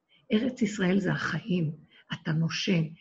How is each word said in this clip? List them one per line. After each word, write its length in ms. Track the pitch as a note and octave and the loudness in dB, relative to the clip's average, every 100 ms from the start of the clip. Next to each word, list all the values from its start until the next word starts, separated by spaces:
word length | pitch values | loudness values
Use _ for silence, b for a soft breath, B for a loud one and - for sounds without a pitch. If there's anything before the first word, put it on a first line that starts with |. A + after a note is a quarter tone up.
| b b - | b b 0
ארץ 300 | G#3+ B3+ - | 0 0 0
ישראל 380 | A3 - F3+ G3 | -2 2 2 2
זה 120 | F3+ | 2
החיים, 600 | D3 - E3 A#3 F3+ D#3 - b b - | 0 -2 -4 -2 0 0 -4 b b -12
אתה 200 | - - | -8 -2
נושם. 500 | D#3+ E3 - - F3 D#3 B | 0 0 0 0 2 0 B